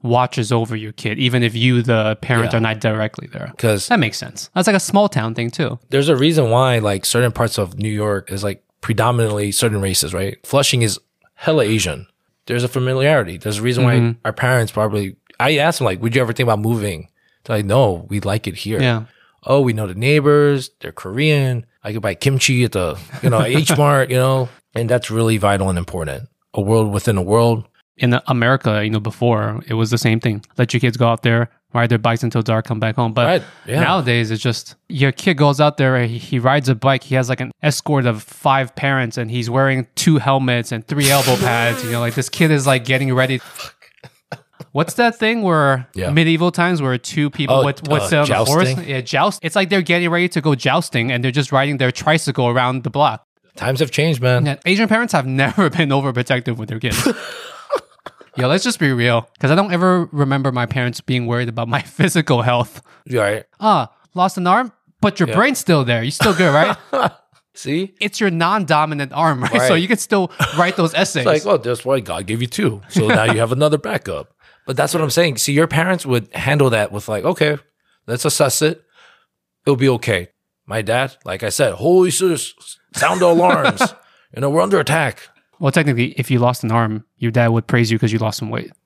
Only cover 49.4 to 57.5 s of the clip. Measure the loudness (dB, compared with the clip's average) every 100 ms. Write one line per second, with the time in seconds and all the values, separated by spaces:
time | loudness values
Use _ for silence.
49.4 | -4 -2 0 0 2 0 2 0 0 0
50.4 | 0 0 2 0 0 -2 -2 -2 -2 -2
51.4 | 0 0 0 0 -2 0 0 0 0 0
52.4 | 0 2 0 -2 -4 0 0 0 _ _
53.4 | _ -8 -4 -2 -2 0 0 0 2 2
54.4 | 0 -2 0 0 2 0 2 -2 0 0
55.4 | 0 2 0 2 2 2 0 -2 0 -2
56.4 | -2 -6 -6 -6 -4 0 -2 -2 -10 -14
57.4 | -16